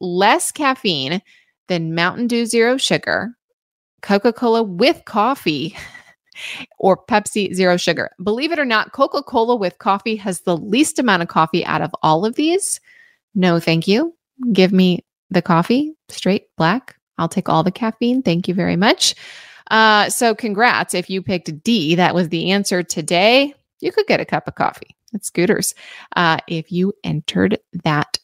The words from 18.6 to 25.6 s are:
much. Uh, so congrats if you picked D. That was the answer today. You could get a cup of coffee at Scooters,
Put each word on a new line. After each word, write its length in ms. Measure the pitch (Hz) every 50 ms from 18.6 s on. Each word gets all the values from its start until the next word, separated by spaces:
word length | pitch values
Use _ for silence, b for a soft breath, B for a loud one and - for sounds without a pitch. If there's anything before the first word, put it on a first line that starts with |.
| 175 175 170
much. 380 | 170 202 247 349 - - - - B B B B B B B B B B -
Uh, 400 | 208 220 220 220 214 208 196 -
so 240 | - - 247 226 220
congrats 580 | - - 214 196 202 240 240 147 110 180 -
if 160 | - 180 180 -
you 140 | 190 190
picked 420 | 180 - 190 170 - - 151 151 -
D. 300 | 233 240 208 143 156 170
That 200 | 170 180 151 -
was 140 | 175 180 151
the 220 | 180 165 165 175
answer 320 | 196 202 196 - 196 180
today. 720 | 175 - - 175 156 - 170 175 196 220 247 269 277 285 - _ _ _ _ -
You 100 | - 359
could 160 | - 427 403
get 140 | - 190 -
a 60 | 165
cup 200 | - - 156 -
of 100 | - -
coffee 380 | - 165 - - - - _ _ _ _ _ 226
at 100 | 202 -
Scooters, 500 | - - 170 175 202 - -